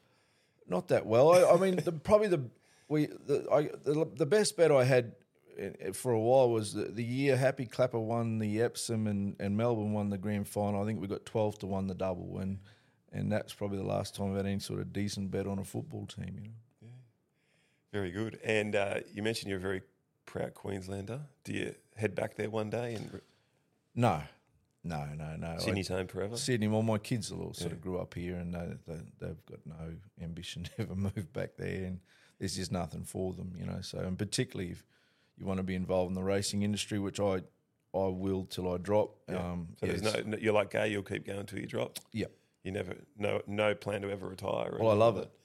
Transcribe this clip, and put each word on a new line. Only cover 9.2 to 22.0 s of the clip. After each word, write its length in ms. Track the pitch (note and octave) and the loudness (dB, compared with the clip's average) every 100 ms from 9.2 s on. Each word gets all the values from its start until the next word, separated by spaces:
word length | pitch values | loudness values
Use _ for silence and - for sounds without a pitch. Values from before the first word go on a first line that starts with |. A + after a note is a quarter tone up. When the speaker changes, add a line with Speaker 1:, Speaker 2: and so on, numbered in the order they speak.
| G2 G2 | -2 -2
Speaker 1:
and 180 | G2 G#2 | -2 2
Melbourne 360 | A#2 A2+ G#2 | 2 2 0
won 180 | G#2+ G2+ | 0 -2
the 80 | G2+ | -2
grand 300 | G2+ G#2 G2+ | -2 -2 -2
final. 340 | - G#2 G2+ | -2 0 0
I 40 | G#2 | 0
think 140 | G#2+ | -2
we 60 | G2 | -4
got 180 | G2 | -6
twelve 320 | - A2+ G#2+ G#2 | -4 0 0 0
to 60 | F#2+ | -4
one 180 | F#2+ F#2+ | -2 -2
the 80 | |
double, 440 | F2+ F#2+ F2+ F#2 F#2 | -2 -2 -4 -6 -6
and, 200 | F#2+ G2 F#2+ - _ _ _ | -6 -6 -10 -20 _ _ _
and 180 | G2 G2 | -6 -2
that's 220 | G#2+ - | -2 -4
probably 240 | - G#2 G2 | -6 -4 -4
the 60 | |
last 300 | G2 G2+ G2 - | -2 -2 -2 -4
time 140 | G2 | -2
I've 60 | G2 | 0
had 80 | G2 | 0
any 120 | G2 | -2
sort 200 | - G2+ | -4 -6
of 120 | F#2 | -4
decent 380 | F2+ G2+ G2+ G2 | -4 -4 -4 -4
bet 160 | G2 G2 | -2 -2
on 120 | G2 | -4
a 40 | |
football 420 | G2 A#2 - G#2+ G2+ | -4 -6 -8 -10 -10
team, 280 | - F#2 G2+ | -10 -10 -10
you 80 | G#2 | -12
know. 60 | A2+ - _ | -16 -20 _
Speaker 2:
Yeah. 60 | A2 B2 B2 _ _ _ _ _ _ _ _ | -20 -20 -20 _ _ _ _ _ _ _ _
Very 180 | G#2 F#2+ | -4 -2
good. 260 | F2+ A2 - | -2 -4 -4
And, 320 | A#2 A2 G#2 G#2 | 2 2 4 2
uh, 240 | G2 G2+ - | 2 0 -4
you 100 | G#2 | -2
mentioned 260 | G#2+ A2+ G2+ | -2 0 -2
you're 80 | G2 | -2
a 40 | |
very 200 | F#2 F#2+ - _ _ _ - | -2 -2 -6 _ _ _ -10
proud 280 | F2+ E2 | -6 -6
Queenslander. 680 | - G2 G2 F#2 G2 G2+ B2 D3 _ | -6 -8 -8 -6 -8 -8 -10 -12 _
Do 80 | - | -8
you 220 | G#2 G#2 - _ | -6 -6 -8 _
head 180 | - | -2